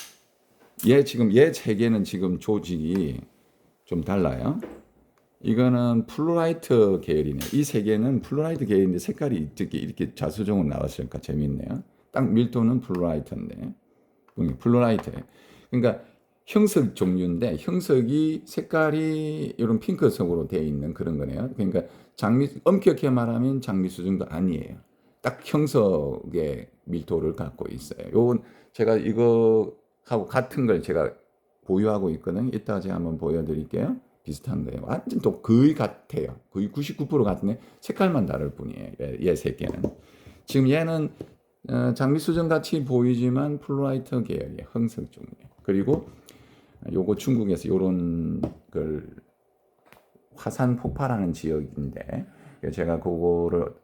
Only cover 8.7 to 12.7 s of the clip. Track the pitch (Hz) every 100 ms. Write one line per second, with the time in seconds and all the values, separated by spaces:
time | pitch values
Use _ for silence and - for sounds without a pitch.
8.7 | 98 95 87 - - 143 95 76 - 92
9.7 | - 80 - 82 - 78 90 101 101 76
10.7 | 67 71 - 64 69 - 73 71 67 -
11.7 | - - _ _ - 117 113 120 123 113